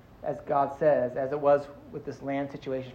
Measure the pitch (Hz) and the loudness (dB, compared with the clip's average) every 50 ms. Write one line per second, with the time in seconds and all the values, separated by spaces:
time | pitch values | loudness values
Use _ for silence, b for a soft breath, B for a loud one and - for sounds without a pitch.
0 | - - - - - - 139 - - - 147 143 139 135 - - 160 151 143 131 | -20 -20 -18 -10 -8 -6 -6 -6 -4 -2 0 0 0 0 0 2 4 4 4 4
1 | 123 123 120 - 135 131 143 151 143 143 143 143 143 - - - - - - 139 | 4 0 0 -2 -4 -2 -2 0 4 4 4 4 4 -2 -14 -18 -16 -14 -12 -12
2 | - 139 127 - 135 139 139 139 139 135 - 143 - 143 131 131 127 127 - | -10 -10 -10 -8 -6 -4 -4 -4 -4 -4 -8 -10 -8 -6 -6 -6 -6 -8 -12